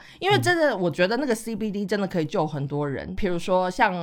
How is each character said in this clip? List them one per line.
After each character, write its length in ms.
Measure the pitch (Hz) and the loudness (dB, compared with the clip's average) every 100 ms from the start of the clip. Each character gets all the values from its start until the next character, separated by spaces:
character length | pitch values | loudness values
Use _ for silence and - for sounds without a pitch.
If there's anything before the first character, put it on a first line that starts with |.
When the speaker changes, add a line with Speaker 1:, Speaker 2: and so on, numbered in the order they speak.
| - - | -10 -4
Speaker 1:
因 100 | 359 | 2
为 80 | 403 | 2
真 160 | 349 339 | 4 2
的， 140 | 294 | 2
Speaker 2:
嗯。 100 | 202 | 2
Speaker 1:
我 100 | 175 | 0
觉 160 | - 180 | 2 2
得 100 | 240 | 2
那 80 | 285 | 0
个 60 | |
C 220 | 220 226 | -2 -4
B 160 | 226 214 | -4 -4
D 160 | 202 196 | -4 -2
真 140 | 208 | -2
的 80 | 190 | 0
可 120 | 180 | -2
以 40 | |
救 200 | 156 196 | 0 0
很 220 | 156 143 139 | -2 -2 -4
多 220 | 147 147 | -2 -2
人。 260 | 131 71 | -4 -6
比 120 | 185 190 | -2 0
如 120 | 175 | 0
说 320 | 175 185 180 | 2 2 2
像， 240 | 185 220 180 | 2 2 2